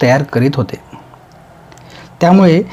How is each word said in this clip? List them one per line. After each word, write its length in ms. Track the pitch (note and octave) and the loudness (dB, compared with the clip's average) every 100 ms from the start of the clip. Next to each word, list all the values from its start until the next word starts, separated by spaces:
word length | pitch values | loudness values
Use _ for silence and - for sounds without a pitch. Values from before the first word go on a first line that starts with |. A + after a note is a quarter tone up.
तयार 220 | B2 C3 | 0 0
करीत 280 | C#3 A#2 C3 C#3 | -2 -2 -2 -2
होते. 240 | A2+ - - - - - - - - - - - - - - - | -6 -10 -18 -20 -20 -20 -20 -20 -20 -20 -20 -20 -20 -20 -20 -4
त्यामुळे 420 | E3+ F#3+ F#3 E3 - | 0 4 4 2 -2